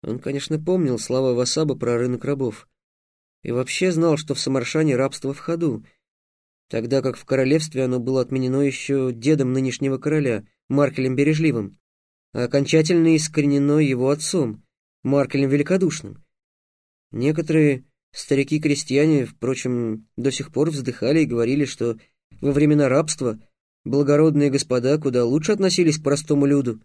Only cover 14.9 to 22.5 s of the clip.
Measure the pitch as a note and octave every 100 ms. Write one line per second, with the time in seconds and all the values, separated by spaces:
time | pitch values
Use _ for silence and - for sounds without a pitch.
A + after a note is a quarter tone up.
14.9 | _ B2+ C#3 C3+ C#3 C#3 C#3+ C#3+ F#3 F3
15.9 | - G2+ G#2 _ _ _ _ _ _ _
16.9 | _ _ G#2+ C3 D#3 D#3+ D#3+ D3+ C3+ -
17.9 | _ _ - - C#3 C#3 D3+ D#3 C#3+ -
18.9 | C3 D#3 D3+ A#2 - A#2 C3 B2+ B2 A#2
19.9 | A2 - - B2 C3 - - D3+ D3+ B2+
20.9 | A#2+ A#2+ D#3 D#3 A#2 A#2 C#3 C#3 - A#2
21.9 | A2+ _ _ _ - C#3